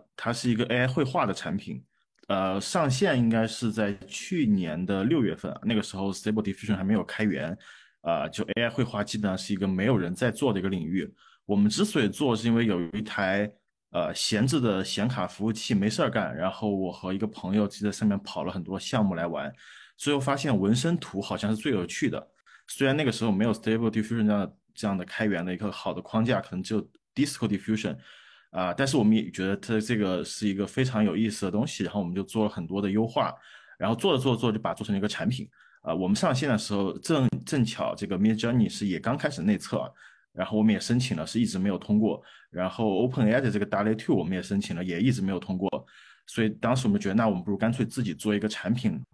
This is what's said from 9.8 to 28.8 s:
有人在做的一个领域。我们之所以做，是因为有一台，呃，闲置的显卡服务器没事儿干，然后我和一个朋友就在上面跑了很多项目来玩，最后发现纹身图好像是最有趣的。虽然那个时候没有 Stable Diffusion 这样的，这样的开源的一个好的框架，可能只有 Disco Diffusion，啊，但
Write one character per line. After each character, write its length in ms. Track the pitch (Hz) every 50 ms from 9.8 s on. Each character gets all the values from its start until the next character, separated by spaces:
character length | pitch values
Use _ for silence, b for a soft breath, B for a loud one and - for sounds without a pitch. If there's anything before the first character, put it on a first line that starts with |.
| 98
有 100 | 117 127
人 160 | 101 87 85 92
在 160 | - 127 117
做 220 | 107 - 143 131 104
的 60 | 95
一 40 | 87
个 60 | 95
领 140 | 95 90 80
域。 280 | 80 90 95 78 65 b b b b b b b
我 100 | - 104
们 140 | 101 104 107
之 140 | 107 - 202
所 180 | 214 - 156
以 60 | 117
做， 280 | 101 95 - 156 131 117
是 120 | 107 113
因 80 | 117 113
为 100 | 113 120
有 160 | 110 98 87 87 82
一 100 | 87 104
台， 500 | 107 107 - - 98 92 95 101 104 104 - _ _ _ _ _ _ _
呃， 220 | - 87 85 87 85
闲 320 | - - - 110 104 113
置 140 | 131 151 151
的 220 | 123 113 98 95 92
显 240 | - - - 101
卡 200 | 123 127 - 90
服 160 | 90 - - 101
务 80 | 113
器 220 | 110 110 - - 110
没 160 | 98 98 110
事 140 | 110 - 160
儿 60 | 120
干， 240 | 110 113 98 80 62
然 160 | 76 87 95
后 200 | - - 113 107
我 200 | 101 95 95 90
和 200 | - - - 92
一 60 | 95
个 100 | 101 110
朋 280 | 107 - - - 92 98
友 120 | 107 104
就 180 | 98 - - 104
在 60 | 104
上 160 | 95 - 113
面 100 | 107 101 98 -
跑 220 | - - 87 73
了 60 | 90 90
很 100 | 95 85
多 160 | - 95 95
项 260 | - - - 120 107
目 100 | 98 90
来 120 | 82 85
玩， 260 | 85 82 71 71 73 67 B B B B B B B B
最 160 | B - 147 147
后 60 | 139
发 140 | 131 139 139
现 220 | 131 - 151 120
纹 160 | 95 95 101 113
身 240 | 127 131 165 175
图 240 | 165 - - - 95
好 140 | 98 - 101
像 140 | 87 - 104
是 80 | 110
最 160 | 107 - 156 123
有 120 | 95 87
趣 240 | 85 - - 160 117
的。 160 | 78 - - _ _ b b b b b b
虽 200 | b - - 139
然 80 | 135 139
那 80 | 151 156
个 80 | 127
时 140 | 104 - 113
候 60 | 117
没 120 | 101 95 107
有 100 | 117 107
Stable 380 | 110 - 110 110 113 117 110
Diffusion 340 | 107 113 107 110 117 117 107
这 60 | 107
样 80 | 104 101
的， 180 | 95 - - _ _ _ -
这 140 | - -
样 100 | 104 98
的 60 | 92 87
开 220 | - - - 113
源 200 | 107 98 85 87
的 80 | 92 90
一 40 |
个 140 | 87 107 101
好 220 | 90 - - 98 85
的 80 | 87
框 220 | 92 - - 110 113
架， 160 | 117 120 98
可 120 | 92 -
能 100 | 95 90
只 120 | 92 - 110
有 160 | 104 - - _ _ _ _ -
Disco 320 | - 143 143 - - -
Diffusion， 500 | 104 101 95 - - 110 107 - 98 80 B B B B B B B B B B B
啊， 220 | - 90 92 90 87
但 120 | 87